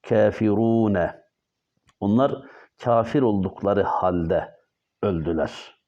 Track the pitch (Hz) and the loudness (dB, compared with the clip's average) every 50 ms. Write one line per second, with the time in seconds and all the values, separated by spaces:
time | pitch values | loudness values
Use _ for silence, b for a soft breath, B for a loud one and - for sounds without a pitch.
0 | - - 117 107 107 104 98 - 110 107 101 104 113 117 113 117 110 107 101 90 | -2 0 2 4 4 2 2 0 0 0 2 2 2 2 2 2 2 2 2 0
1 | 85 82 - - _ _ _ _ _ _ _ _ _ _ _ _ _ _ _ _ | -2 -2 -4 -12 _ _ _ _ _ _ _ _ _ _ _ _ _ _ _ _
2 | - 101 104 123 135 143 - - B B B B B B B _ - 123 120 117 | -2 0 2 2 2 0 -2 -6 B B B B B B B _ -2 0 2 2
3 | 113 113 - 147 131 117 104 98 92 95 - - - 98 101 98 92 - - - | 2 2 0 2 2 2 2 0 -2 -4 -6 -4 -2 0 0 0 0 0 -2 0
4 | 90 92 90 87 85 80 87 82 78 - - _ _ _ _ _ _ _ _ _ | 0 0 0 0 0 0 -2 -2 -2 -6 -16 _ _ _ _ _ _ _ _ _
5 | - 104 92 82 76 85 82 80 73 - - - - - _ _ _ | -4 -4 -2 -2 -4 -4 -2 -2 -4 -6 -6 -14 -20 -20 _ _ _